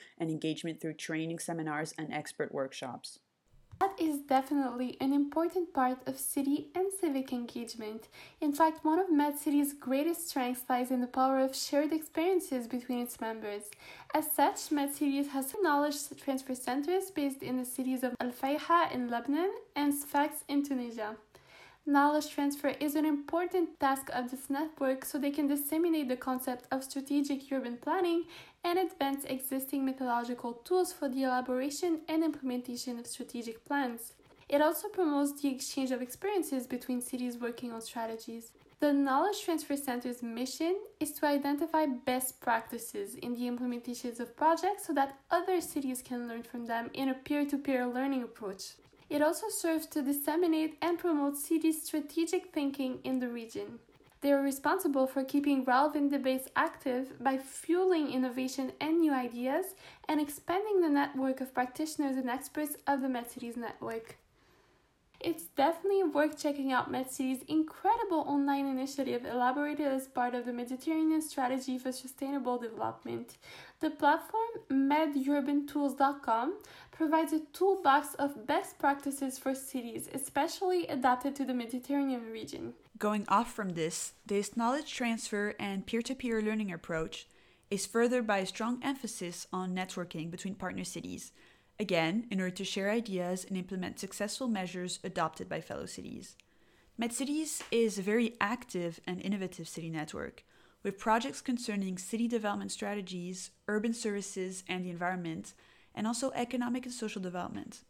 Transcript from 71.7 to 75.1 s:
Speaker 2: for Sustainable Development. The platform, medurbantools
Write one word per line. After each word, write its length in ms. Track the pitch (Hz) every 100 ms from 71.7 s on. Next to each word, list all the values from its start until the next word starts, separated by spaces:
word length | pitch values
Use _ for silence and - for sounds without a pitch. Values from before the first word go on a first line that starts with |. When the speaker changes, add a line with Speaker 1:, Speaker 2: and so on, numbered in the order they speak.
| 254
Speaker 2:
for 140 | 254
Sustainable 640 | 247 254 - 269 285 247 247
Development. 800 | 233 226 226 - 233 233 240 - - - - -
The 80 | 311
platform, 580 | 302 294 320 - 440 453 466 -
medurbantools 1300 | 269 277 302 320